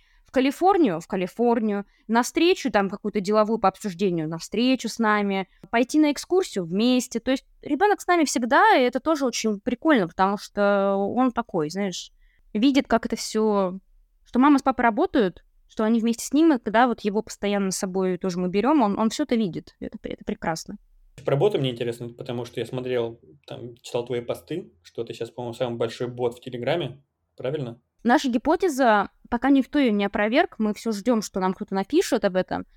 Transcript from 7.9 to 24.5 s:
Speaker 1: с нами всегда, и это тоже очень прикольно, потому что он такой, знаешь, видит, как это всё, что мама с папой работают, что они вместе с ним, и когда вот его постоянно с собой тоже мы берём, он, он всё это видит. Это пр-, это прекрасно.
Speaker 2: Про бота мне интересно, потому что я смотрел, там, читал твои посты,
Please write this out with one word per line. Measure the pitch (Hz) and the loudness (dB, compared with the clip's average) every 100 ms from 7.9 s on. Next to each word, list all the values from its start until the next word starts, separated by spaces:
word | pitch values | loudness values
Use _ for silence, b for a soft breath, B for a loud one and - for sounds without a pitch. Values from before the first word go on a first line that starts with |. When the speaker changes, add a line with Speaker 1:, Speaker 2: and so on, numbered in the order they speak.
| 392 | 0
Speaker 1:
с | - | 2
нами | 349 294 | 2 2
всегда, | 277 233 294 427 349 | 0 2 4 6 6
и | |
это | 247 254 | 2 0
тоже | 311 311 262 | -2 0 0
очень | - 220 202 | -2 -4 -2
прикольно, | - 240 320 277 170 | -4 -2 2 4 2
потому | - 190 202 | 0 0 0
что | - - 202 202 196 196 | -6 -2 2 2 2 0
он | 196 220 254 | 0 0 0
такой, | 233 226 185 151 | -2 -4 -4 -4
знаешь, | 185 202 170 - _ _ _ _ | -4 -6 -6 -14 _ _ _ _
видит, | 214 269 277 - | 0 2 2 2
как | 226 226 | 0 0
это | 226 | -6
всё, | - 220 214 202 190 190 - _ _ _ _ | -4 -2 0 0 -2 -4 -14 _ _ _ _
что | 240 | 2
мама | 277 277 | 4 6
с | |
папой | 269 254 | 2 2
работают, | 247 214 370 294 190 - _ _ _ | 2 2 0 2 0 -2 _ _ _
что | - | -4
они | 220 233 | 0 2
вместе | 226 233 - | 0 -2 -2
с | |
ним, | 277 330 | 4 4
и | 254 | 4
когда | - 214 247 | 2 2 2
вот | 220 | 2
его | 208 202 | -2 -4
постоянно | - - 202 202 196 | -6 -6 -2 -2 -2
с | 180 | -4
собой | 196 185 185 175 | -4 -2 -2 -2
тоже | 190 180 | -4 -2
мы | 180 | -2
берём, | 196 233 311 | 0 2 4
он, | 214 196 | 2 2
он | 220 | -2
всё | - | -2
это | 302 233 | -2 0
видит. | 208 147 - _ | -2 -6 -12 _
Это | - - | -14 -12
пр-, | - | -12
это | - - | -10 -8
прекрасно. | 202 208 165 - 202 _ _ _ - - | -6 -6 -6 -10 -16 _ _ _ -8 -2
Speaker 2:
Про | 139 | 2
бота | 202 202 | 2 0
мне | 135 | -4
интересно, | 117 120 117 120 | -4 -6 -6 -10
потому | - - 120 117 | -12 -10 -8 -8
что | - | -8
я | 117 | -8
смотрел, | 127 127 123 117 117 _ - - | -8 -4 -4 -4 -8 _ -20 -20
там, | 120 120 117 | -16 -16 -16
читал | - 120 117 | -8 -8 -4
твои | 123 | -6
посты, | 117 117 - | -6 -10 -8